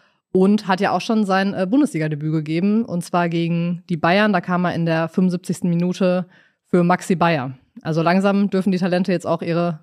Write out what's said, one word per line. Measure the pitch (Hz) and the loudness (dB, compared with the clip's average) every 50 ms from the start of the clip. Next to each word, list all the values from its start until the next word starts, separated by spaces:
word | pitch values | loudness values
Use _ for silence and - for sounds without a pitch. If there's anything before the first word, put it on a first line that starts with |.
| _ _ _ _ _ _ - | _ _ _ _ _ _ 2
und | 185 185 202 208 208 - | 2 4 4 4 2 2
hat | 175 190 180 | -2 0 0
ja | 202 151 | 0 0
auch | - 180 | 0 -2
schon | - - 226 220 214 | -2 0 0 0 0
sein, | 190 190 190 196 202 - | 0 0 0 0 0 -2
äh, | - 190 | -2 -2
Bundesliga-Debüt | 185 233 285 294 - - 160 156 156 156 143 156 156 156 | 0 2 2 2 0 0 -4 -2 -2 -4 -4 -4 -2 -2
gegeben, | 160 151 151 160 170 190 202 208 226 226 | -2 -2 -2 -2 0 0 2 0 0 -2
und | - 175 175 | -2 -4 -6
zwar | 170 - - 175 175 170 | -6 -2 -2 0 0 0
gegen | 165 170 170 165 170 170 170 175 175 170 - | 0 -2 -2 0 0 -2 -2 -2 -4 -6 -6
die | - 175 | -6 -4
Bayern. | 151 - 165 180 202 214 214 196 | 0 2 2 4 4 4 2 2
Da | 175 | 0
kam | - 185 180 175 180 | 0 -2 -2 0 0
er | 175 - | 0 0
in | 165 165 | 0 0
der | 165 160 160 165 | 0 0 0 -2
fünfundsiebzigsten | 165 - 202 185 180 175 180 - - 175 - - 175 | -2 0 0 0 2 0 -2 -4 -6 -6 -2 -2 -2
Minute | 170 170 175 180 180 - 190 180 180 185 180 - _ _ _ _ _ _ _ | 0 0 0 -2 -2 0 0 0 0 0 -4 -8 _ _ _ _ _ _ _
für | _ - 180 175 | _ 2 2 4
Maxi | 175 180 - - - 190 | 2 2 0 0 -2 0
Bayer. | 151 170 170 165 143 123 135 131 - _ _ _ - | 2 2 2 2 0 -2 -6 -10 -12 _ _ _ -12
Also | - 160 156 165 | -8 -4 -2 0
langsam | 160 165 180 196 190 202 196 202 208 190 | 2 2 2 4 2 2 2 2 0 2
dürfen | - 190 180 202 | 0 0 0 0
die | 185 | 0
Talente | 175 190 180 175 180 185 202 | 0 0 0 0 0 0 0
jetzt | 180 170 - | -2 -2 0
auch | 113 165 160 | -2 -4 -2
ihre | - 170 165 170 175 175 160 156 | -2 -2 -2 0 -2 -2 -4 -6